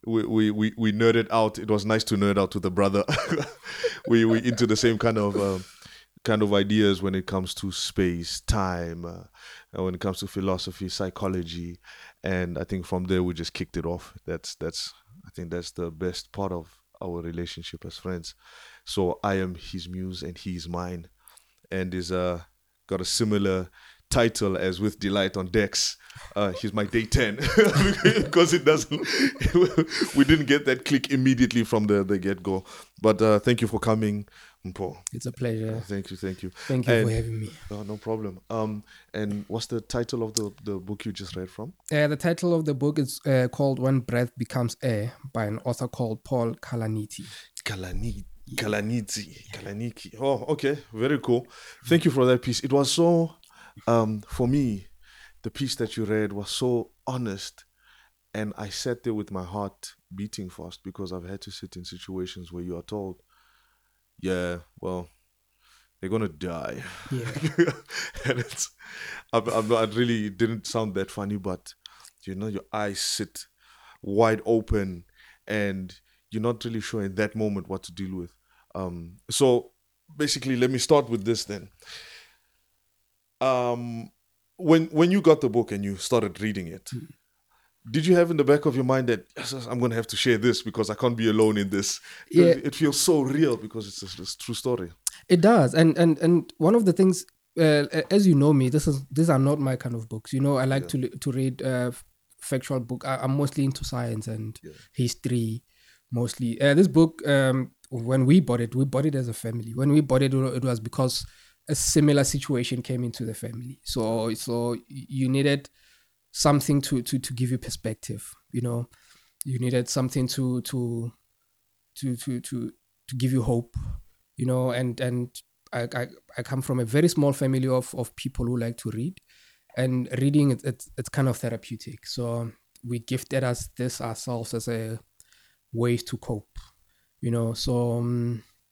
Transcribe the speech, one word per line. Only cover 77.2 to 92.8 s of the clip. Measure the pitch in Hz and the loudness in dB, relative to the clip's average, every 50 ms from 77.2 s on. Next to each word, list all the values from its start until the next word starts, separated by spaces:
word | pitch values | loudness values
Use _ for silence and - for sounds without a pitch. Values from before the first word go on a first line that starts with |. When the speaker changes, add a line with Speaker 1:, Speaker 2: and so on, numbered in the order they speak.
| 107 107 - | -2 -2 -2
Speaker 1:
moment | 110 107 107 101 98 82 - | -2 -2 -2 -2 -4 -6 -6
what | 95 92 - | -8 -8 -8
to | - 85 | -12 -10
deal | 87 98 92 95 | -10 -8 -8 -6
with. | 92 87 87 _ _ _ _ _ _ _ _ - | -8 -10 -10 _ _ _ _ _ _ _ _ -8
Um, | 90 95 90 87 87 82 85 90 - _ - | -8 -6 -6 -8 -8 -12 -14 -18 -20 _ -6
so | - - 139 131 120 120 - - _ _ _ _ _ _ _ _ 156 | 0 4 6 6 6 4 2 -2 _ _ _ _ _ _ _ _ -6
basically, | 143 147 139 - 131 120 135 131 | -4 -2 -2 -2 -2 -2 -2 0
let | 120 123 - | 2 2 2
me | 135 123 | 2 0
start | - - 156 143 127 113 | 2 4 4 4 4 2
with | 117 107 98 | -2 -4 0
this | 110 117 107 - | 0 -2 -2 -2
then. | - 104 95 - - _ _ - - - - - - - - - _ _ _ _ _ _ _ _ _ _ _ _ _ _ _ _ _ _ _ _ _ _ - | -8 -8 -10 -12 -16 _ _ -20 -18 -18 -18 -18 -20 -20 -20 -20 _ _ _ _ _ _ _ _ _ _ _ _ _ _ _ _ _ _ _ _ _ _ -2
Um, | 123 131 127 127 123 123 120 120 120 120 117 117 117 - _ _ _ _ _ _ _ _ _ | 0 2 2 2 0 0 -2 -2 -4 -8 -8 -10 -12 -14 _ _ _ _ _ _ _ _ _
when, | - - 151 165 165 160 | -4 4 6 6 6 6
when | 160 160 151 170 175 | 2 4 4 4 6
you | 185 202 | 6 6
got | 160 160 156 151 | 8 8 6 8
the | 143 120 | 6 2
book | 104 120 110 - 104 | 2 2 0 0 -2
and | 101 101 | -4 -2
you | 101 98 | -4 -4
started | 92 - - 123 117 107 101 85 - | -4 -4 0 2 2 2 0 -4 -4
reading | 104 110 104 98 90 80 | -4 -4 -4 -4 -6 -8
it, | 82 - - - 131 | -12 -14 -14 -12 -12
Speaker 2:
Mm. | 120 - - - _ _ _ _ _ _ _ _ _ _ _ _ _ - 117 | -12 -12 -14 -20 _ _ _ _ _ _ _ _ _ _ _ _ _ -14 -4
Speaker 1:
did | 110 165 156 | -2 0 4
you | 180 180 | 6 6
have | 175 170 170 | 6 6 4
in | 170 | 4
the | 151 135 | 2 6
back | 127 143 143 - | 6 6 4 4
of | 156 123 | 2 2
your | 131 127 | 2 2
mind | 123 131 131 127 120 | 2 2 2 2 2
that, | 117 92 - _ - | 0 0 -2 _ -12
"Yes, | - 127 120 135 | -10 -8 -8 -8
yes, | 131 117 | -8 -8
I'm | 113 123 123 | -6 -2 0
gonna | 120 123 113 | 0 2 2
have | 117 110 - | 0 -4 -4
to | - | -2
share | - - 131 117 107 | 0 4 4 4 4
this | 107 123 110 - - | 4 4 2 2 -2
because | 110 - 117 107 104 | -6 -2 -2 -2 -2
I | 107 | -2
can't | - - 123 120 | 0 0 0 2
be | 113 113 110 | 2 2 4
alone | 104 107 110 110 107 | 6 6 6 6 6
in | 104 101 98 | 2 0 0
this"? | 98 98 101 - - - | 0 -2 -2 -2 -4 -6
'Cause | - - - - - - 156 | -10 -16 -20 -20 -10 0 6
Speaker 2:
Yeah. | 165 175 170 165 135 - 147 | 6 8 8 6 4 2 -6
Speaker 1:
it | - | -2
feels | - | 0